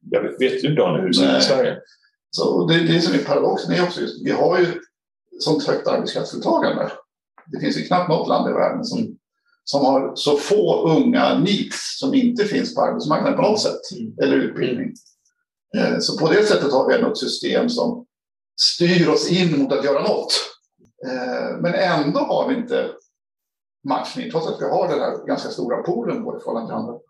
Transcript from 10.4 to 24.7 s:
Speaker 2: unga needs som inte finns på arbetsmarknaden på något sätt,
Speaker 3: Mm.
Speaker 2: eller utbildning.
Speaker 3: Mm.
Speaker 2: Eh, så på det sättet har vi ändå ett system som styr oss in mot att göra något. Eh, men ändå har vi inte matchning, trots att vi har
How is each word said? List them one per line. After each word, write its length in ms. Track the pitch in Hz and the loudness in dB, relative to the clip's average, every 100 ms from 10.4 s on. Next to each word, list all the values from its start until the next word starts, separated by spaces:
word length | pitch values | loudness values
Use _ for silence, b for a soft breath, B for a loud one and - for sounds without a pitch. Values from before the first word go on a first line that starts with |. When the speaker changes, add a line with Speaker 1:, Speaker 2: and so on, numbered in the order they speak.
| - 208 143 135 165 | 2 2 4 2 2
Speaker 2:
unga 500 | 156 120 120 - 131 | 4 4 4 2 4
needs 600 | 175 202 - - - - | 2 0 -4 -8 -10 -6
som 160 | - | 0
inte 300 | 262 240 - | 2 2 2
finns 300 | 202 135 123 | 0 0 -2
på 60 | - | 0
arbetsmarknaden 560 | 107 - 151 156 143 - | 0 0 0 0 0 2
på 60 | |
något 180 | 180 214 | 2 2
sätt, 200 | - - - 190 | 0 -4 -10 -10
Speaker 3:
Mm. 120 | 113 - | -10 -2
Speaker 2:
eller 140 | 135 139 | 2 2
utbildning. 560 | 117 - 120 - - - _ _ _ _ _ _ _ - | 0 -2 -4 -2 -6 -10 _ _ _ _ _ _ _ -2
Speaker 3:
Mm. 160 | 120 | 0
Speaker 2:
Eh, 40 | - | 0
så 200 | - - | -2 0
på 140 | 156 | 2
det 100 | 202 | 4
sättet 280 | 214 185 139 | 4 2 2
har 160 | 131 - | 2 2
vi 60 | |
ändå 160 | 127 127 | 2 2
ett 80 | 143 | -2
system 500 | 123 - 139 - - | -6 -4 -2 0 0
som 380 | - - - - _ _ _ _ - | 0 -2 -4 -12 _ _ _ _ -2
styr 480 | - - 170 180 156 | -2 2 2 4 4
oss 220 | 147 - | 4 2
in 280 | 175 180 143 | 2 2 2
mot 100 | 135 | 2
att 120 | 139 | 2
göra 180 | - 143 | 2 2
något. 300 | 185 - - - - - _ _ _ _ - | 2 -2 -2 -4 -4 -14 _ _ _ _ -8
Eh, 540 | 254 247 123 - - | -6 -4 -4 -6 -4
men 140 | 254 | -2
ändå 440 | - 185 165 147 285 | 0 0 2 0 0
har 280 | 311 143 143 | 0 0 0
vi 60 | |
inte 360 | 135 - - - - _ _ _ _ _ _ _ _ 139 | -2 -2 -2 -2 -8 _ _ _ _ _ _ _ _ -4
matchning, 420 | 127 127 - 240 | -4 -4 -8 -4
trots 160 | 160 - | -4 -4
att 140 | - | -4
vi 40 | |
har 240 | - | -2